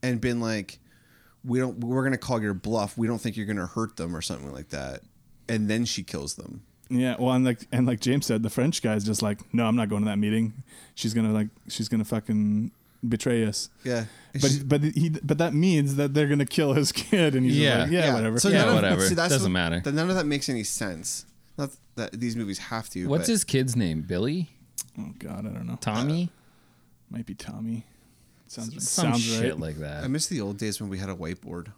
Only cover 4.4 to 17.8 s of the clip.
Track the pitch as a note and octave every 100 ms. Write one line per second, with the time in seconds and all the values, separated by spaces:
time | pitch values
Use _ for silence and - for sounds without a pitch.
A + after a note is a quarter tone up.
4.4 | C#2 C2 D2+ D2 C2+ C2+ - _ _ -
5.4 | - A2+ G#2 A2 A#2 - F#2+ D#2+ C#2+ -
6.4 | - - - _ - B2 B2+ A#2+ B2 B2+
7.4 | B2+ A#2 - A#2+ B2 E3 - C#3 - A2
8.4 | A2+ - C3 - A#3 G#3+ G#3 G#3 G#3+ G#3
9.4 | - - A2 A#2+ G#2+ G#2 G#2+ G#2 G#2 A2
10.4 | A2+ A#2+ - - - - A2+ A2+ A2 G#2+
11.4 | G#2+ - - - A2 A2+ G#2+ A2+ - G#2+
12.4 | G#2 G#2 A2+ - _ _ A#2+ A2 - A#2+
13.4 | A2 G#2 - _ B2+ A#2+ A2 - - C#3
14.4 | C#3 C#3 C3+ D3 D3+ D#3 E3 D#3 C#3+ D3+
15.4 | E3+ D3 F3+ E3 C#3+ C3+ C#3+ C#3 D3 C#3+
16.4 | C3+ - D3+ C3+ C3+ - - G#3 D#3+ C3
17.4 | B2+ C#3+ D3 A#2